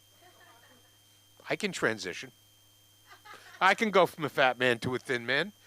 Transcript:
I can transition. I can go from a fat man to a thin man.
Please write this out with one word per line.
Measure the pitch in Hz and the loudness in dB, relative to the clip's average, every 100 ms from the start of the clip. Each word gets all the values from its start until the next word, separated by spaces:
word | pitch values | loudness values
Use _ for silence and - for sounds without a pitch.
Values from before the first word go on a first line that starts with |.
| _ _ - _ - - - - _ _ _ _ _ _ - | _ _ -20 _ -20 -20 -20 -20 _ _ _ _ _ _ -8
I | 156 | -6
can | 208 | -4
transition. | 170 135 110 92 85 135 - _ _ _ _ _ _ _ - - - - - | -2 -2 -2 -6 -10 -12 -18 _ _ _ _ _ _ _ -20 -20 -20 -18 0
I | 185 | 2
can | 202 226 | 2 2
go | 190 170 | 4 4
from | - | 2
a | 147 | -6
fat | - 135 123 | 2 2 4
man | 127 117 | 2 2
to | 127 | 0
a | 127 | -6
thin | - 123 117 | -4 -6 -2
man. | 135 180 - | -2 -2 -8